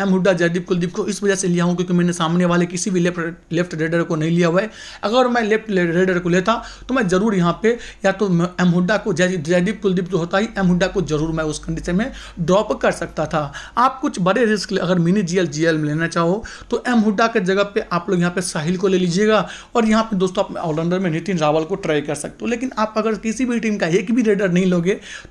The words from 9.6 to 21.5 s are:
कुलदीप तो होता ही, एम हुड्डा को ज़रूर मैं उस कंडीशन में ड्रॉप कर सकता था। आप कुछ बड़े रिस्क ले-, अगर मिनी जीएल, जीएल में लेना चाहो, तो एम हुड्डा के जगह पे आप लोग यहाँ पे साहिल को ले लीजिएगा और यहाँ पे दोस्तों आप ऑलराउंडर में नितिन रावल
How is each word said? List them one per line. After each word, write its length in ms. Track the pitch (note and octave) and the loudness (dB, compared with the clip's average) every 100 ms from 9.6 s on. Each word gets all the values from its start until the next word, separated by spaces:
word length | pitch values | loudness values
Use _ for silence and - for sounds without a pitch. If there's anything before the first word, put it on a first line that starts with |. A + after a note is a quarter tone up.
| F#3 G#3+ | 2 0
कुलदीप 280 | G3 F#3 E3+ | 0 0 -2
तो 80 | E3 | -2
होता 200 | E3+ G3 | 0 0
ही, 100 | A3+ G3+ | -2 0
एम 80 | F#3 | 2
हुड्डा 200 | F3+ F#3 | 2 2
को 160 | G3 | 0
ज़रूर 300 | D3 D3+ D#3+ | -2 -2 -2
मैं 120 | D#3+ | -2
उस 140 | D#3 D3 | -4 -6
कंडीशन 380 | - D#3+ - F3+ | -6 -6 -2 -2
में 160 | B3 - - - | -2 -8 -14 -6
ड्रॉप 320 | D#3+ F#3+ G#3+ | 2 2 2
कर 200 | - A3+ | 0 0
सकता 340 | - E3 - D3+ | 0 -4 -4 -4
था। 260 | D#3+ C#3+ - - - | -2 -4 -8 -6 0
आप 220 | C4 C4 | 2 2
कुछ 200 | D4 - | -4 0
बड़े 240 | F3+ A3 | 0 2
रिस्क 280 | A3 G#3+ - | 2 2 -2
ले-, 100 | F#3+ | -2
अगर 160 | E3+ F3+ | 0 2
मिनी 240 | E3+ G3+ | 4 2
जीएल, 240 | E3+ F#3 E3+ | 2 0 0
जीएल 320 | D3 E3 D#3 | 0 0 2
में 60 | |
लेना 220 | D3 D3+ E3 | 0 -2 -2
चाहो, 380 | F3 E3+ G#3 - - - | 0 0 0 -4 -14 -6
तो 140 | A#3+ B3 | -4 0
एम 100 | A#3+ | 2
हुड्डा 280 | G#3+ G3 A3+ | 2 2 2
के 140 | A3+ | 0
जगह 220 | F#3 G3 | 0 0
पे 180 | G3+ G#3+ - | 0 -2 -2
आप 180 | E3+ F#3 | -4 0
लोग 100 | F3+ | 0
यहाँ 120 | F3 | 0
पे 80 | F3+ | -2
साहिल 360 | F3 E3+ D3+ F3+ | -4 -4 -2 0
को 120 | G3 | 2
ले 100 | F#3 | 2
लीजिएगा 500 | F3+ F3 G#3+ G#3+ F3+ - - | 2 2 2 2 0 -8 -6
और 100 | A#3+ | 0
यहाँ 200 | A3+ A3 | 2 2
पे 120 | A3 F#3+ | 2 0
दोस्तों 280 | F#3+ G3 | 0 0
आप 120 | F#3+ - | -4 -4
ऑलराउंडर 420 | E3+ D#3 E3+ F#3 | -4 -2 0 0
में 120 | F#3 | 0
नितिन 280 | D#3+ E3 F3+ | -2 -2 0
रावल 260 | D3+ | 2